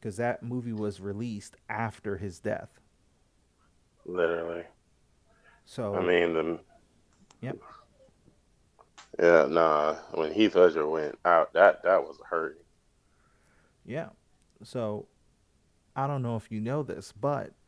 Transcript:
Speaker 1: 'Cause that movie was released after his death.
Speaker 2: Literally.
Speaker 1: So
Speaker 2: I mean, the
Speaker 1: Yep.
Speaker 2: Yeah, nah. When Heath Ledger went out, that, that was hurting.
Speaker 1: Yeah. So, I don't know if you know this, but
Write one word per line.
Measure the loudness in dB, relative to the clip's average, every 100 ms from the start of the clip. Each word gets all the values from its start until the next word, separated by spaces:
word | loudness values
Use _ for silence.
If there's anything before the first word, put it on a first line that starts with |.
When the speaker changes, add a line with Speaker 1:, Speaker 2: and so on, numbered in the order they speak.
Speaker 1:
'Cause | -10 -4
that | -4 -4
movie | -6 -8 -6
was | -6 -6 -6
released | -8 -8 -8 -10 -14 -16 -10
after | -6 -6 -8 -8 -8
his | -8 -8
death. | -6 -6 -8 _ _ _ _ _ _ _ _ _ _ _ _ _ -8
Speaker 2:
Literally. | -2 0 0 -4 -8 -12 _ _ _ _ _ _ _ _ _ _
Speaker 1:
So | -8 -4 -2
Speaker 2:
I | 2
mean, | 4 4
the | 0 -2 -6 -10 _ _ _ _ _ _ _
Speaker 1:
Yep. | -12 -12 -16 -20 _ _ _ _ _ _ _ _ _ _ _ -20 -14 2
Speaker 2:
Yeah, | 6 6 6
nah. | 4 4 2 0 -4 -6
When | -4 -2
Heath | 2 2 6
Ledger | 6 4 -2
went | -2 -4 -2 2
out, | 4 4
that, | 4 4 4
that | 2 2
was | 0 -10 -6
hurting. | -4 -4 -10 _ _ _ _ _ _ _ _ _ _ _ _ -12
Speaker 1:
Yeah. | -10 -12 -16 _ _ _ _
So, | -12 -6 -6 -6 -10 _ _ _ _ _ _ _ _
I | -4 -4
don't | -2
know | -4 -4
if | -6
you | -6
know | -4 -4
this, | -6 -10 -14
but | -6 -4 -2 -6 -14